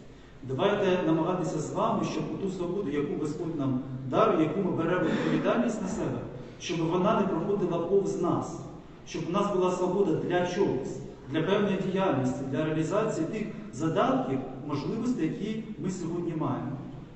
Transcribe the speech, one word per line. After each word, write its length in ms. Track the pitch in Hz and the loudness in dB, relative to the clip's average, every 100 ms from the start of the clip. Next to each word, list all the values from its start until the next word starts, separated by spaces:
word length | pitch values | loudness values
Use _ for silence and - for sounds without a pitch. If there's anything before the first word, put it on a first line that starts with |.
| - - - - | -16 -20 -20 -14
Давайте 560 | 127 131 202 202 185 175 160 | -6 2 2 4 4 4 4
намагатися 520 | 160 175 165 160 156 | 4 2 0 0 -2
з 140 | 135 | -2
вами, 320 | - 220 190 - | 0 0 2 0
щоб 280 | 160 - - | -2 -4 -4
ту 80 | 190 | -4
свободу, 400 | 180 175 196 - | -2 -4 -2 -2
яку 240 | 147 - 160 | -2 -2 -2
Господь 380 | 151 - 165 147 | -4 -4 -4 -2
нам 220 | 131 123 - - 127 | 0 -2 -4 -8 0
дарує, 320 | 175 220 165 | 4 4 4
яку 180 | 151 196 | 2 2
ми 160 | 175 147 | 0 0
беремо 280 | 165 180 | 0 2
відповідальність 800 | 160 - 160 - 196 220 240 - | 2 2 2 2 2 2 2 0
на 60 | 185 | -4
себе, 300 | - 143 117 - - - - | -2 -2 -4 -6 -10 -14 -10
щоб 180 | - 165 | -4 0
вона 420 | 160 180 202 214 | 2 4 4 4
не 60 | 185 | 2
проходила 520 | 160 202 - 165 151 | 0 0 0 2 0
повз 440 | - 196 - - | 2 2 2 0
нас, 380 | 175 - - - - - - - - | 0 0 -2 -8 -12 -14 -16 -18 -10
щоб 160 | 151 156 | -6 -2
у 40 | |
нас 200 | 202 202 | 0 2
була 180 | 190 180 | 2 2
свобода 400 | 180 185 196 165 | 2 0 2 2
для 340 | 139 - 180 180 | 2 2 2 2
чогось, 500 | 202 151 - - - - - 127 | 2 2 2 -4 -8 -10 -12 -4
для 120 | 160 | 0
певної 360 | 175 208 190 175 185 | 2 4 4 2 0
діяльності, 500 | 190 160 131 127 - - | 2 2 2 2 0 -2
для 140 | 151 | 0
реалізації 640 | 156 160 160 208 220 165 - | 0 0 2 2 2 0 -2
тих 200 | 214 - - - | -2 -4 -6 -10
задатків, 680 | - 160 196 240 269 - 127 - - 147 | -2 0 4 4 4 2 -2 -2 -8 -4
можливостей, 580 | 147 - 226 254 - | -4 -2 -2 0 0
які 380 | 156 - 214 220 - - | 0 -2 -4 -4 -6 -4
ми 120 | 185 | -4
сьогодні 420 | - 160 175 160 156 | -2 -4 -2 -2 -2
маємо. 360 | 135 123 123 - - - - | -2 -2 -4 -6 -8 -12 -14